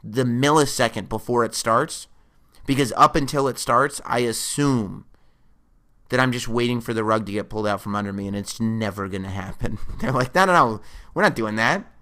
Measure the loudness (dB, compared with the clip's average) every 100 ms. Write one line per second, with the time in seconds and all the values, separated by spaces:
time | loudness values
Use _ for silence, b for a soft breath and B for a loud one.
0 | -4 -2 0 2 4 6 4 2 0 0
1 | -6 -8 0 0 0 -2 2 2 0 -6
2 | -16 -20 _ _ _ b -2 0 0 4
3 | 4 4 0 0 0 -2 2 2 2 -2
4 | -4 0 0 -2 -6 0 2 2 -2 -8
5 | -16 -20 _ _ _ _ _ _ _ _
6 | _ 0 2 0 -2 0 0 0 -2 -2
7 | 2 0 0 -6 -4 -4 -2 -2 -4 -4
8 | -4 -6 -6 -6 -8 -4 -2 -2 -4 -4
9 | -6 -6 -6 -8 -8 -6 -4 -4 -6 -4
10 | -2 0 0 2 4 6 4 0 B B
11 | B 0 2 2 -2 2 2 0 -4 -20